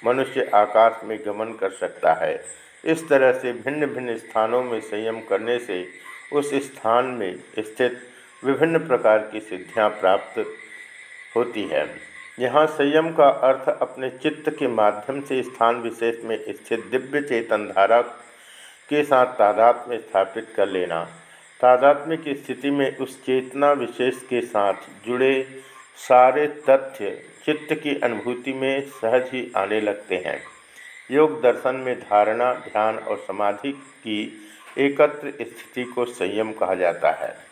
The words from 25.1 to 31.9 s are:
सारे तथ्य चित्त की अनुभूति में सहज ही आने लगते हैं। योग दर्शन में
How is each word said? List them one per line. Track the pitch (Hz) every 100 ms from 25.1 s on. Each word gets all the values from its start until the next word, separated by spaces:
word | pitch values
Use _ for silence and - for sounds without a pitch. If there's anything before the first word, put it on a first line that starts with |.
| 123 131 135 131 - - - - -
सारे | - 127 127 135 147
तथ्य | 147 - 135 - - 101 - - -
चित्त | - 151 -
की | 151 147 143
अनुभूति | 120 110 117 120 139
में | 131 135 135
सहज | 139 - 113 127 127
ही | 127 - -
आने | 98 107
लगते | 107 101 - 90
हैं। | 90 - - - - - - - -
योग | 135 156 147
दर्शन | 123 117 135 131
में | 127